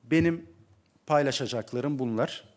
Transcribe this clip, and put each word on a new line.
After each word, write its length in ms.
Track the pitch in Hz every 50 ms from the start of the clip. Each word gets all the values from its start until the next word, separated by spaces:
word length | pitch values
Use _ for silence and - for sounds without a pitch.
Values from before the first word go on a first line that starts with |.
| _
benim 460 | 117 151 165 165 170 170 170 - - - _ - _ - _ _ _ _ _ _
paylaşacaklarım 920 | - 151 147 143 139 127 - 139 107 123 117 104 - - 123 123 147 147 135
bunlar. 520 | 131 120 113 110 123 - - - - - _